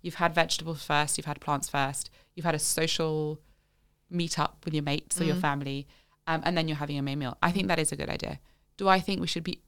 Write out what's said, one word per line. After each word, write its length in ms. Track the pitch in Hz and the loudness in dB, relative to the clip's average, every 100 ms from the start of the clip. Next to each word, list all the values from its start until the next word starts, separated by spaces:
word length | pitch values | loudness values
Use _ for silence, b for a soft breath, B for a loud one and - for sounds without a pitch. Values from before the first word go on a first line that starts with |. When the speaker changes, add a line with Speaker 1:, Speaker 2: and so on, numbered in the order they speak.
Speaker 1:
You've 140 | 175 160 | -8 0
had 80 | 170 | 2
vegetables 480 | 160 160 - 160 156 | 4 2 2 -2 -8
first, 360 | - 147 151 - | 0 2 2 0
you've 80 | - | -4
had 60 | 147 | -6
plants 280 | - 143 135 | -2 -2 0
first, 400 | 147 135 139 - b b | 0 0 -2 -10 b b
you've 120 | - 165 | -6 -2
had 80 | |
a 40 | 151 | 0
social 800 | - - 160 - 160 156 151 156 _ _ _ _ _ _ _ | 0 2 0 2 0 0 -2 -4 _ _ _ _ _ _ _
meet 300 | 175 170 - | -2 -2 0
up 260 | 147 - | -2 -2
with 80 | - | -2
your 100 | 156 | -2
mates 360 | 147 143 - - | 0 -2 -2 0
or 40 | |
your 120 | 180 180 | 2 4
Speaker 2:
Mm. 40 | 160 | 2
Speaker 1:
family, 380 | 143 139 139 143 b b b - | 0 -2 -6 -8 b b b -2
um, 140 | 160 | 0
and 120 | 170 175 | 2 2
then 100 | 160 | 0
you're 100 | 151 | -2
having 140 | 147 143 | -2 -2
a 40 | |
main 160 | 139 139 | -2 -2
meal. 180 | 131 - | -4 0
I 80 | 175 | 0
think 160 | 175 196 | 0 0
that 100 | 165 | 2
is 140 | 156 | 2
a 40 | 143 | -2
good 120 | - | -4
idea. 320 | - - 139 b b b - | -4 -6 -8 b b b -2
Do 100 | 196 | 4
I 120 | 190 | 4
think 200 | 180 196 | 4 -2
we 60 | 175 | -2
should 180 | - | -4
be 160 | 165 175 | -4 -8